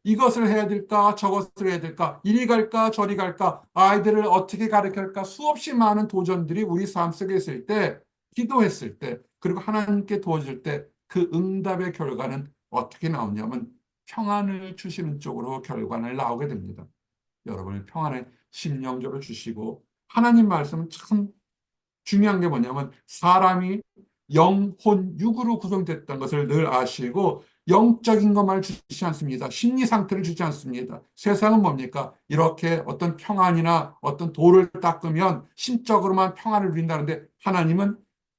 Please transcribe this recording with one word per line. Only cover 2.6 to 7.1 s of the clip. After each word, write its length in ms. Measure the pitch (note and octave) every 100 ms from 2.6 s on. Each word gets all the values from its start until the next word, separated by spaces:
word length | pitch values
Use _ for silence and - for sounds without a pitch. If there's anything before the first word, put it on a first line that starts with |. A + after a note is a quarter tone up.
| A3 A3+ A3
저리 260 | A3 G3+ G3+
갈까, 460 | F#3 F3 C3 - _
아이들을 540 | E3+ F#3+ G#3 G#3+ G#3+ G#3+
어떻게 420 | F#3 F#3+ G3+ A3
가르쳐야 380 | G#3+ G3 F#3+ F#3+
할까, 180 | G3
수없이 480 | F#3+ - D4 D4+ -
많은 360 | B3 A3 G#3 G#3+
도전들이 540 | F#3+ F3+ F#3 D#3+ F3
우리 240 | G#3 E3+ G3
삶 240 | F#3 E3+